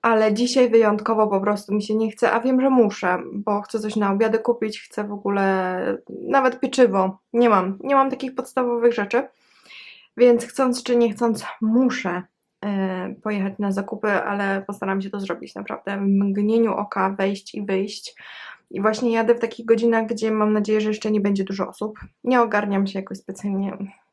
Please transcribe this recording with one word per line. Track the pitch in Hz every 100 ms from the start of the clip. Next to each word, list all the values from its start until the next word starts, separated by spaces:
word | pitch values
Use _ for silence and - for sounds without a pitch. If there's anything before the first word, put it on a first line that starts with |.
ale | 233 165 160
dzisiaj | 208 247 269 247
wyjątkowo | 226 220 208 214 220 214
po | 196
prostu | 202 208 -
mi | 208
się | 202
nie | 214 220
chce, | - 233
a | 226
wiem, | 247 262
że | 269
muszę, | 254 214 - 185 180 -
bo | 202 202 208
chcę | 202 220
coś | 214 214
na | 202
obiady | 196 226 220
kupić, | 220 233 220 -
chcę | - -
w | 208
ogóle | 202 196 202 196 190 185 185 185 196 - - -
nawet | 269 254 254
pieczywo. | - - 247 196 190 190 _
Nie | 233 240
mam, | 208 185 196
nie | -
mam | 277 269
takich | 262 262
podstawowych | 262 254 - 247 240 233
rzeczy, | 220 202 233 285 _ _ _ _ - - - _ -
więc | 247 233
chcąc | 233 - 262 247
czy | - 240
nie | 233
chcąc | 208 233 220 - -
muszę, | 220 233 254 - 185 175 185 _ _ _
e, | 202 196 190 185 185 202
pojechać | 214 208 196 196
na | 202
zakupy, | 196 196 202 214
ale | 196 - 202 196 196 196
postaram | 202 196 196
się | 196
to | 202
zrobić | 196 - -
naprawdę | 196 202 - - 196
w |
mgnieniu | 196 196 202 196 208 226 226
oka, | - 208 208 190
wejść | 196 196 196 -
i | 214
wyjść. | 196 190 202 - - - - - - - _
I | 196
właśnie | 208 214 247
jadę | 226 226
w | 233
takich | 233 - 226
godzinach, | 226 233 226 220
gdzie | 214 220
mam | 220 208
nadzieję, | 214 202 214
że | 214
jeszcze | 214 214
nie | 214
będzie | 202 196
dużo | 190 196 -
osób. | - 214 214 - _
Nie | 240 254
ogarniam | 233 208 208 196 196
się | 196
jakoś | 190 196
specjalnie, | - 190 202 196 196 196 196 - _